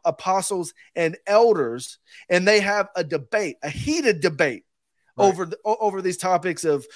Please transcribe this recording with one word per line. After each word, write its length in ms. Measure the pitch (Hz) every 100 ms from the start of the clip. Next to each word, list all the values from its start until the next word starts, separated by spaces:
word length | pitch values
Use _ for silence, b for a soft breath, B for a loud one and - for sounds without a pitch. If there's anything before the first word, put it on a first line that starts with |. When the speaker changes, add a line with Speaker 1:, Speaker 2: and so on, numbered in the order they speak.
| 170
Speaker 1:
apostles 680 | 156 190 190 185 190 165 b b -
and 220 | 165 165 -
elders, 720 | 208 233 185 123 120 - - B B B
and 180 | 180 185
they 120 | 214
have 300 | 196 208 196 185
a 80 |
debate, 540 | 160 156 131 214 180 -
a 80 | 147
heated 480 | 110 131 320 269 175
debate 440 | 175 143 151 110 _ _ _ _ _ -
Speaker 2:
Right. 100 | 202
Speaker 1:
over 160 | 180 170
the, 100 | - 214
o-, 120 | 220
over 240 | 214 190
these 140 | 185 180
topics 460 | 185 180 180 156
of 220 | 165 143 139